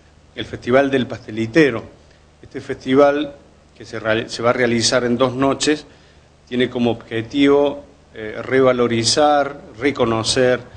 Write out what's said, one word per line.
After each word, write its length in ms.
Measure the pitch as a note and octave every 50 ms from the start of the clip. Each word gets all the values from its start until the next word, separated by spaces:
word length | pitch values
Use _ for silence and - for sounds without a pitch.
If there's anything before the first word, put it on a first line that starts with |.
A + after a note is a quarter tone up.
| _ _ _ _ _ _ _
el 100 | B2 A2
Festival 460 | - B2+ A#2 - A#2+ B2 C3+ C#3 C3+
del 160 | C3+ C3 A#2+
Pastelitero. 760 | - A2+ G#2+ - - G#2+ A2+ A2+ A2+ A2+ E3 D3+ C3 A2+ A2 G2 F#2+ - - _ _ _ _ _ _ _ _
Este 200 | - - - C3+
festival, 760 | - - B2+ - - C3 C3 C#3 C#3+ C#3+ C#3+ D3 D3+ D3+ - - - _ _ _ _ _ _
que 80 | - A2+
se 160 | - A#2 G#2+
real-, 300 | G#2 A2 A2 A2+ A2 -
se 120 | - -
va 80 | A2+ A#2+
a 40 | B2
realizar 500 | B2 B2 A#2 A#2+ A#2 A2 - C3 B2 B2
en 140 | A#2+ A#2+ A#2
dos 160 | C3 C3 B2
noches, 520 | C3 C#3 C#3 C3+ C3+ - D3 D3+ D3+ - - - - _ _ _ _ _ _ _ _ _ -
tiene 220 | B2 B2 B2+ B2
como 200 | B2 B2 A#2+ A#2
objetivo, 960 | A2 A2+ - - A#2 A2+ A2+ A#2 C#3+ C#3+ C#3 C#3+ C#3+ C#3+ C#3+ C#3+ C#3+ C#3+ - - - _ _ _ -
eh, 260 | A2+ A2 G#2+ A2 A2
revalorizar, 1160 | A2 A2 B2+ C3 C3+ B2+ B2 B2 A#2+ A#2+ A#2 A2+ A2+ A2+ - D3+ D3 D3 D3 C#3+ C#3 C#3 C#3 - - - - A2
reconocer 840 | B2+ C#3+ - C#3+ A#2+ A2+ A2+ A2+ G#2+ - - C3+ B2+ B2+ B2 A#2+ B2 - -